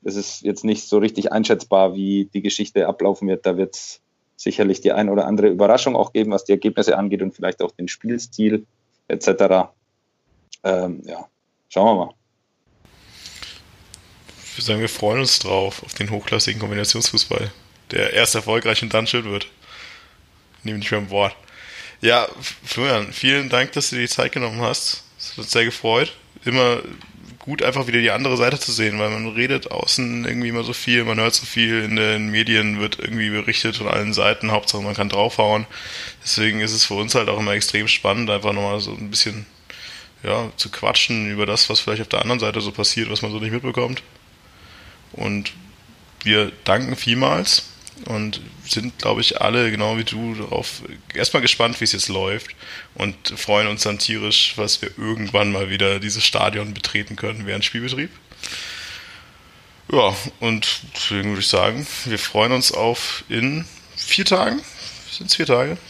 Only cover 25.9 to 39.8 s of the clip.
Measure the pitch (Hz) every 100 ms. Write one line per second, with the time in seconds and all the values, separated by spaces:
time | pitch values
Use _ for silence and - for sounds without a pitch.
25.9 | 113 156 - - - - 127 123 120 -
26.9 | - - - - - - 147 - 135 120
27.9 | 120 113 104 135 127 120 139 - 117 107
28.9 | 104 107 110 110 110 127 135 - - -
29.9 | - 123 117 120 120 120 117 113 120 -
30.9 | 120 117 113 113 - - - 113 113 110
31.9 | 110 107 107 107 107 113 110 107 104 104
32.9 | - - 113 107 104 104 110 - 123 104
33.9 | - 104 104 104 110 110 107 - 107 101
34.9 | 104 101 98 110 - 107 107 110 - -
35.9 | - - - - - 110 107 107 110 -
36.9 | 101 107 127 107 104 104 104 - 104 107
37.9 | - - 104 113 101 104 101 101 104 104
38.9 | 104 104 107 - 104 104 - - -